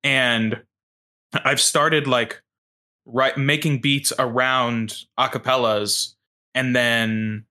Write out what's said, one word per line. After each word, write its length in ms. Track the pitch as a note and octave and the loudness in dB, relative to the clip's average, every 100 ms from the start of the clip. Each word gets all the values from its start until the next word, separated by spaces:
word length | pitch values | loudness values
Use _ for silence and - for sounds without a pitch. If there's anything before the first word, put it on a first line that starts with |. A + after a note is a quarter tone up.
And 600 | C#3 C3+ B2 A#2 A2 A2+ _ _ _ _ _ _ _ - | 0 2 2 2 0 -4 _ _ _ _ _ _ _ -2
I've 160 | C3 C#3 | 0 2
started, 460 | - D3+ D3+ D#3 C#3 | 2 2 2 2 2
like, 360 | B2 A2+ - _ _ _ _ _ _ | 0 0 -8 _ _ _ _ _ _
write-, 320 | - A#2+ C3+ - | -8 0 0 0
making 460 | C#3 D3 D#3 C3+ | 0 0 0 0
beats 300 | C#3+ C#3 - - | 0 0 -2 -2
around 880 | B2+ A#2+ B2+ C3 A#2+ A#2 A2 - - - | -2 0 2 2 0 -2 -4 -8 -12 -2
acapellas, 960 | B2+ C3 - C3 A2+ G#2+ G#2 - - _ _ _ _ | -2 -2 0 2 2 0 0 -4 -4 _ _ _ _
and 200 | B2+ C3 | -4 0
then 680 | B2 A#2+ A#2 A2+ A2 A2 G#2+ A2 | 2 2 2 0 -2 -4 -6 -12